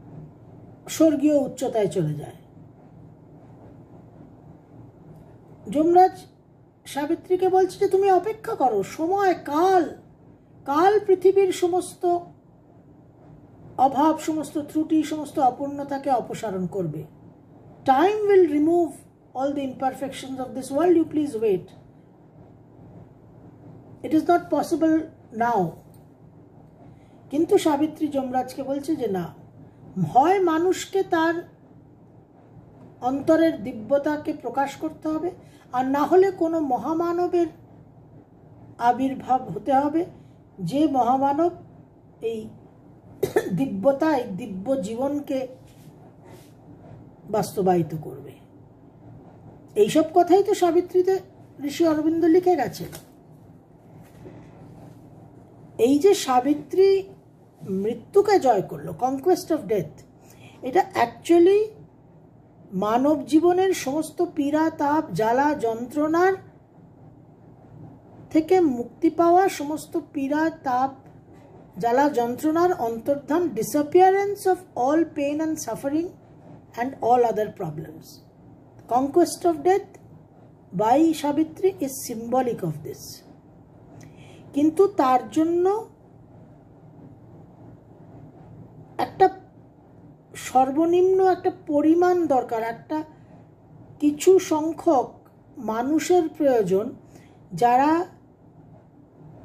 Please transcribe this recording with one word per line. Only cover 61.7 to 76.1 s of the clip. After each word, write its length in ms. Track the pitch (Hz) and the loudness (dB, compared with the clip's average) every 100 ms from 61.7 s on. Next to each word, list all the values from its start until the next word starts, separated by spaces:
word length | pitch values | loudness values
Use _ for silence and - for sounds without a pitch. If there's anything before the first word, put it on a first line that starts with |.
| - - - - - - - - - - 185 | -8 -20 -20 -20 -20 -20 -20 -20 -20 -10 -4
মানব 320 | 208 240 277 302 - | 0 2 2 0 2
জীবনের 400 | 311 349 359 381 349 | 4 4 4 2 0
সমস্ত 340 | - 294 311 - 349 - | -4 -4 -4 -4 -4 -2
পীড়া, 280 | 277 302 320 320 | -2 0 0 0
তাপ, 220 | 285 311 302 180 | 0 0 -2 -2
জ্বালা, 300 | 220 247 294 285 226 | 0 2 0 0 -4
যন্ত্রণার 680 | 226 247 294 311 330 370 381 - - _ - - - - - - - - - - - - - - - - | -4 -6 -2 0 2 2 0 -6 -20 _ -20 -20 -20 -20 -20 -20 -20 -20 -20 -20 -20 -20 -20 -20 -20 -2
থেকে 240 | 311 311 370 320 240 | 0 2 2 2 0
মুক্তি 300 | 233 - 320 320 | -8 -2 -2 2
পাওয়া, 220 | 339 359 381 - | 4 4 4 -2
সমস্ত 340 | 285 302 - 339 302 | -8 -8 -8 -8 -8
পীড়া, 300 | 294 269 294 320 320 269 | -6 -4 -2 -2 -4 -4
তাপ, 260 | 247 262 - - - - - - - - - | -2 -2 -6 -20 -20 -20 -20 -20 -20 -18 -4
জ্বালা, 240 | 233 247 285 240 | 0 2 2 0
যন্ত্রণার 520 | 233 247 311 320 359 359 233 | -2 -2 -2 2 2 0 -4
অন্তর্ধান, 540 | 233 - 285 - 311 339 - | -4 -4 -4 -2 -2 -2 -4
disappearance 840 | 214 294 294 359 381 392 403 392 370 | -4 -2 2 6 6 4 0 -2 -2
of 60 | 359 - - | -2 -4 -4
all 180 | 247 320 311 - | 0 0 0 -4
pain 200 | 285 302 | -4 -4
and 100 | 320 311 - | -4 -6 -8
suffering 420 | 330 277 302 359 | -8 -4 -4 -4